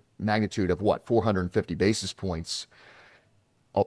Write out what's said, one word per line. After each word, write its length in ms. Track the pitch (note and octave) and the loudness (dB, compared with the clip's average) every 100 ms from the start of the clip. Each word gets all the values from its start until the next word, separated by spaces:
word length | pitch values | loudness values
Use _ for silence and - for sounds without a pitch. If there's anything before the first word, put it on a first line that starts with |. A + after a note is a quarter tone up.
| _ - | _ -8
magnitude 540 | G#2+ G#2+ G#2 - F#2 | -2 0 0 0 0
of 100 | F2 | 0
what, 240 | G2+ C#2 - | 2 0 2
four 200 | A#2 A2+ | 2 2
hundred 260 | G2 F2+ | 0 0
fifty 240 | A2 - E2+ | -2 -2 0
basis 380 | F#2+ A2 F#2 | 2 0 -4
points 540 | - F#2+ E2 E2+ - - _ - - - _ _ _ _ _ _ | -8 -6 -6 -6 -10 -12 _ -20 -20 -20 _ _ _ _ _ _
o-, 100 | - | -2